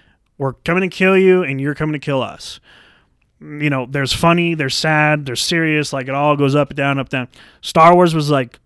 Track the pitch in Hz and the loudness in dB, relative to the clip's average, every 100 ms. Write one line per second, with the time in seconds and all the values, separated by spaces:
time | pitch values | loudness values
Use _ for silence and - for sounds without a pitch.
0 | _ _ _ - 135 - - 175 190 - | _ _ _ -8 -6 -6 -4 -2 -2 0
1 | 190 190 190 185 156 135 139 143 156 151 | 2 4 6 4 2 -4 -4 -4 -4 -4
2 | 147 135 107 - - - _ - _ _ | -4 -4 -4 -8 -18 -18 _ -20 _ _
3 | _ _ _ _ 151 147 151 135 123 143 | _ _ _ _ -16 -6 -2 -2 -4 -4
4 | 131 - 170 170 170 160 131 - 160 151 | -4 0 2 2 0 -2 -4 -2 0 2
5 | 151 151 139 117 - 170 160 151 143 139 | 2 0 -4 -6 -2 -2 0 -2 -4 -6
6 | 127 135 147 143 139 147 139 139 139 139 | -6 -2 0 2 2 2 0 -2 -2 -2
7 | 127 135 123 - - _ - 170 165 180 | -4 -6 -8 -12 -20 _ -4 4 6 6
8 | 175 160 147 143 120 - | 4 2 0 0 -2 -10